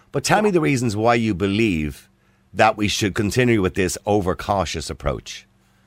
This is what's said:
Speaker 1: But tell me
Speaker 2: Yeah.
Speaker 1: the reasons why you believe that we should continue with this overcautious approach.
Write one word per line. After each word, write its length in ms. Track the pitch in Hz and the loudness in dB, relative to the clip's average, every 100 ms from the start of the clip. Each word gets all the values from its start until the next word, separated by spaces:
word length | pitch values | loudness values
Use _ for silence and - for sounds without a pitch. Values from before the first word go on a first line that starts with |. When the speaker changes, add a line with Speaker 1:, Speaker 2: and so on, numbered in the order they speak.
| _ | _
Speaker 1:
But 100 | 143 | -6
tell 180 | - 185 | 0 0
me 60 | 208 | 2
Speaker 2:
Yeah. 60 | |
Speaker 1:
the 80 | 175 | 0
reasons 340 | 151 135 120 101 | 0 0 -2 0
why 200 | 113 120 | 2 2
you 180 | 113 | 2
believe 760 | 90 98 101 113 82 76 69 - _ _ _ _ | 0 -2 0 0 0 -4 -8 -20 _ _ _ _
that 240 | 98 110 107 | 2 4 4
we 100 | 104 | -2
should 260 | - 104 90 | 0 -2 -2
continue 460 | 104 123 123 113 | -2 2 2 4
with 140 | 92 98 | 2 0
this 220 | 90 - - | -2 -2 0
overcautious 840 | 104 92 85 - 101 85 85 - | 0 0 -4 -2 -2 -2 -4 -8
approach. 560 | 82 71 58 - - - _ _ _ | -6 -6 -6 -10 -18 -20 _ _ _